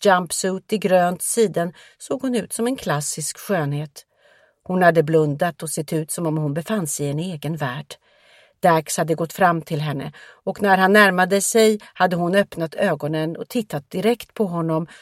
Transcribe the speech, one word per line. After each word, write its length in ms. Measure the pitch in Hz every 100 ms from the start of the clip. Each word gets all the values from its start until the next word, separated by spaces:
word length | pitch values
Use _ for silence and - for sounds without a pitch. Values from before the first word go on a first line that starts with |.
jumpsuit 680 | 202 180 180 - 190 185 -
i 60 | 214
grönt 440 | 185 185 175 180
siden, 500 | - - 208 156 175 - - _
såg 240 | - 277
hon 120 | 262
ut 180 | 240 175
som 140 | - 233
en 100 | 262
klassisk 600 | - 151 147 - 156 -
skönhet. 680 | - 190 143 143 151 - - _ _ _ _ _
Hon 200 | - 185
hade 200 | 175 165
blundat 600 | 151 160 151 143 175 156
och 80 | 160
sett 220 | - 151
ut 180 | 160 156
som 160 | - 165
om 100 | 156
hon 180 | 151
befann 320 | 147 160 220 156
sig 200 | - 143
i 40 |
en 80 | 147
egen 380 | 180 160 147 160
värld. 380 | 143 127 - - _ _ _ _ _ _
Dax 340 | 180 160 151 -
hade 180 | 165
gått 180 | 160 165
fram 300 | - 185 165
till 180 | 151 151
henne, 320 | 151 151 151 - - -
och 180 | - 185
när 160 | 202 185
han 140 | 190
närmade 480 | 208 202 180 185 196
sig 400 | - 226 220 214 -
hade 220 | - 180 175
hon 180 | 175
öppnat 400 | 196 202 - 165
ögonen 640 | - 196 147 147 160 156 165
och 120 | -
tittat 420 | 254 214 147 -
direkt 440 | 190 202 240 -
på 100 | -
honom 420 | 202 170 165 160 165 -